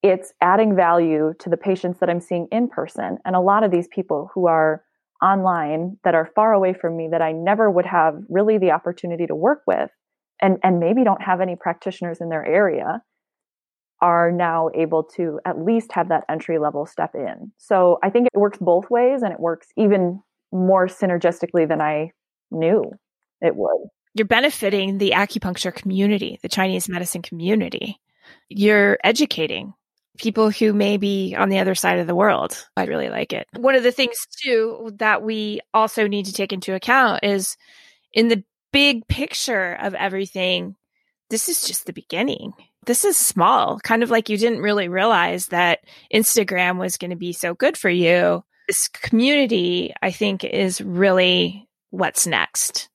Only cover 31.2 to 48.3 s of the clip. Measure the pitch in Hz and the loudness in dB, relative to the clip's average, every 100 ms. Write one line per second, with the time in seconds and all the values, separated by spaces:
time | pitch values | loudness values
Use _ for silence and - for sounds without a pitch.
31.2 | 190 190 196 190 190 185 185 180 165 175 | -4 -2 0 2 0 0 0 0 0 2
32.2 | 208 76 76 - - - 92 78 65 53 | 2 2 -2 -8 -10 -6 -4 -4 -4 -6
33.2 | - - - - 247 262 240 247 262 466 | -6 -6 -10 -2 2 4 2 0 -2 -2
34.2 | - - 285 233 220 226 226 208 220 208 | -14 -10 -2 0 0 -6 -14 -4 0 0
35.2 | 214 220 214 208 - 226 220 - 214 202 | -2 -4 -4 -8 -2 0 0 0 -2 -2
36.2 | 196 185 196 190 175 190 - 262 247 185 | -6 -6 -6 -6 -6 -6 0 2 4 2
37.2 | 202 196 190 - _ - - _ _ - | 0 0 -2 -8 _ -20 -20 _ _ 0
38.2 | 233 226 - _ _ 277 285 240 - - | 2 2 -2 _ _ 2 2 2 -4 -6
39.2 | 294 - - 220 180 175 208 190 196 190 | -4 -6 -4 -4 -4 -6 -8 -4 -6 -4
40.2 | 196 190 185 180 175 196 _ _ _ _ | -8 -4 -2 -2 -6 -14 _ _ _ _
41.2 | _ 220 285 339 - - - 175 - 170 | _ -6 -4 -4 -4 -8 -10 -14 -10 -6
42.2 | 254 - - - _ _ - 240 403 349 | -4 -6 -12 -18 _ _ -2 0 2 0
43.2 | - - 175 240 - 214 - 254 233 226 | 0 2 4 4 0 -4 -2 0 2 0
44.2 | 220 208 233 226 202 208 175 180 208 208 | 0 0 0 0 0 0 -2 0 2 2
45.2 | 175 175 180 175 175 170 _ - _ 214 | 0 -2 -4 0 2 0 _ -20 _ 0
46.2 | 220 - 196 185 180 180 185 - 180 175 | 2 2 0 0 -2 -2 -4 -6 -8 -8
47.2 | 175 170 170 180 269 320 202 175 170 175 | -8 -6 -6 0 0 0 0 2 4 4
48.2 | 175 | 4